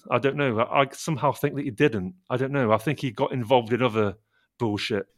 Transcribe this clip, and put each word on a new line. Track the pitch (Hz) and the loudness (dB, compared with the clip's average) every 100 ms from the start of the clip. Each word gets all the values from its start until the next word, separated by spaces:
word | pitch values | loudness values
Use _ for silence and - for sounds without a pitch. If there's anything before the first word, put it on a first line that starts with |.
| - | -2
I | 127 | 0
don't | 135 143 | 0 0
know. | 139 107 | 0 0
I, | 123 143 | 0 2
I | 135 | 0
somehow | - - 143 143 | -2 -6 0 0
think | - 143 139 | 0 -4 -4
that | 143 | -8
he | |
didn't. | 104 147 110 92 - - | 2 2 2 -6 -10 -6
I | 127 | -4
don't | 135 | -2
know. | 139 113 | 0 2
I | 110 | 2
think | 156 135 | 2 -4
he | 135 | -6
got | - 143 | -2 -4
involved | 131 110 131 110 | -2 2 2 4
in | 120 | 0
other | 123 110 104 98 _ _ _ - | 2 2 0 -2 _ _ _ -4
bullshit. | 117 104 - 101 - | -2 -2 -2 -4 -6